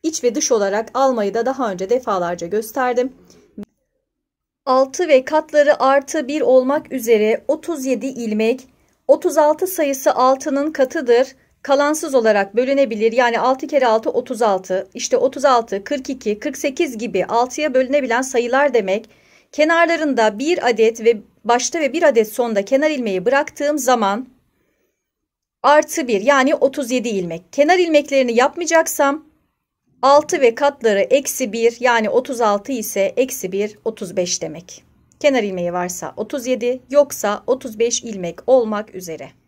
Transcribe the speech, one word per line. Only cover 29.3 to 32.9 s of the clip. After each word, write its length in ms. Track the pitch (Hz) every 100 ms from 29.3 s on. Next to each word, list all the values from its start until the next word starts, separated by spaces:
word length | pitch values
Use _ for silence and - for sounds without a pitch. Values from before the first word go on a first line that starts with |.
| _ _ _ _ _ _ _
altı 400 | 262 285 294 349
ve 140 | 247 226
katları 440 | 285 285 226 202
eksi 540 | - 285 277 - 254
bir, 240 | 226 226 233
yani 300 | 247 233 214
otuz 320 | 240 254 240
altı 300 | 226 202 202
ise 420 | 262 220